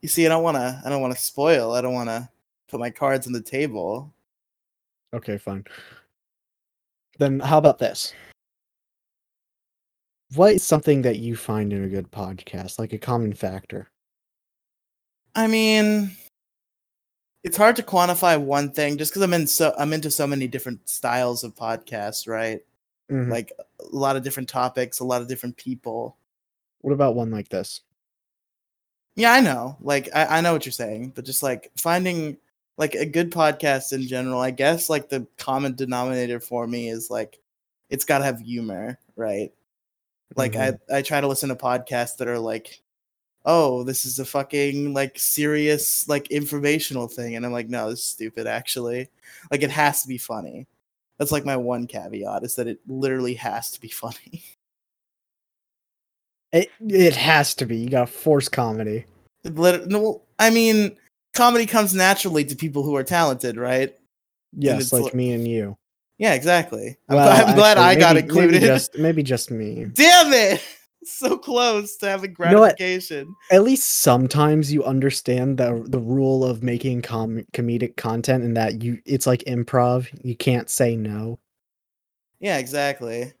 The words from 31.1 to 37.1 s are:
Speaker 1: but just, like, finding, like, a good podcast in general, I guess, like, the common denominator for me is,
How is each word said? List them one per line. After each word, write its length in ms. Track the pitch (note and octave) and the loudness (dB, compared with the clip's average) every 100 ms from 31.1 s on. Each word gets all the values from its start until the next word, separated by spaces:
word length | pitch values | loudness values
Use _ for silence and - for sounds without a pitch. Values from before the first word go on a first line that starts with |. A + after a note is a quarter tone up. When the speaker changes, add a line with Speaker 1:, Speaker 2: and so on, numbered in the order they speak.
Speaker 1:
but 120 | - B2+ | -12 -8
just, 180 | C3 | -4
like, 280 | C#3 B2 - - | -4 -6 -10 -8
finding, 600 | E3+ E3 F3+ E3+ D#3 C#3 _ _ _ - | -2 0 0 -4 -6 -10 _ _ _ -4
like, 180 | D3+ - | -4 -2
a 100 | D#3 | -4
good 240 | D#3 E3+ | -2 -2
podcast 600 | E3+ D#3 D3+ D3+ C3+ C3 | 2 0 2 -2 -2 -2
in 160 | C3+ C3 | -8 -6
general, 320 | B2+ B2+ B2+ | -6 -4 -2
I 120 | B2+ | -4
guess, 380 | B2+ C#3 E3 - | 0 0 0 -2
like, 200 | D#3 C3+ | -4 -4
the 180 | C3+ A2+ _ | -8 -8 _
common 380 | - C3+ C#3 B2 | -6 -4 -4 -6
denominator 640 | C3 B2+ B2+ B2+ B2 A#2+ | -6 -4 -4 -4 -4 -6
for 260 | - A#2+ A#2 | -8 -8 -6
me 200 | A#2+ A#2 | -6 -8
is, 240 | A2+ A2+ | -10 -8